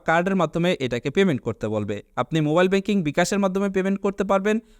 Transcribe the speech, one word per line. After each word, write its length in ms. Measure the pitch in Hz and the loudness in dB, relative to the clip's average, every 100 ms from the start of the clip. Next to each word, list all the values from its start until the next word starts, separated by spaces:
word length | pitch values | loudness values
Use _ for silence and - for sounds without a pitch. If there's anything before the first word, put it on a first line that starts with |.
| - | 2
কার্ডের 280 | 165 180 196 | 0 2 0
মাধ্যমে 280 | 160 170 175 180 131 | 0 0 0 0 -2
এটাকে 240 | 120 143 165 | -4 -2 2
পেমেন্ট 260 | 196 127 - | 2 2 -2
করতে 180 | 107 107 107 | -6 -4 -4
বলবে। 220 | 104 104 - - | -4 -6 -8 -6
আপনি 160 | 123 160 147 | -2 0 0
মোবাইল 180 | 160 185 | 2 2
ব্যাংকিং 220 | 196 196 202 151 | 2 0 0 0
বিকাশের 300 | 143 175 202 | 0 0 2
মাধ্যমে 240 | 196 185 202 190 | 0 0 -2 -2
পেমেন্ট 240 | 190 196 202 | -2 -2 -2
করতে 180 | 196 196 | -2 0
পারবেন 240 | 196 196 220 - - | 0 2 -2 -4 -12